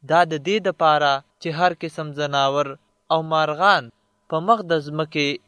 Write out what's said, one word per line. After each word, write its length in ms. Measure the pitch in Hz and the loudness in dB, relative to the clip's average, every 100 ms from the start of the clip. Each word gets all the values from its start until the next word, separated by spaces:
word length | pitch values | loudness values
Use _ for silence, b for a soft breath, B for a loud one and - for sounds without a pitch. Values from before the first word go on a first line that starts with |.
دا 160 | 131 160 | 2 2
د 120 | 175 156 | 2 0
دې 180 | 143 208 | -2 -2
دپاره 520 | 190 - 165 151 147 135 _ _ | -2 0 2 4 2 0 _ _
چې 120 | 170 | -10
هر 220 | 151 180 | 0 0
قسم 320 | 170 165 156 151 | 0 -10 -8 -10
ځناور 540 | 143 147 143 139 139 143 135 _ _ _ | -6 -4 0 0 0 -2 -6 _ _ _
او 100 | 160 | -2
مارغان 640 | 160 160 156 151 190 185 120 _ _ _ _ | 0 0 0 2 2 2 0 _ _ _ _
په 60 | 160 | -4
مخ 180 | 180 226 | 0 0
د 100 | 180 165 | 2 -2
ځمکې 480 | 147 151 156 156 143 143 | -2 -6 -4 -2 -2 -4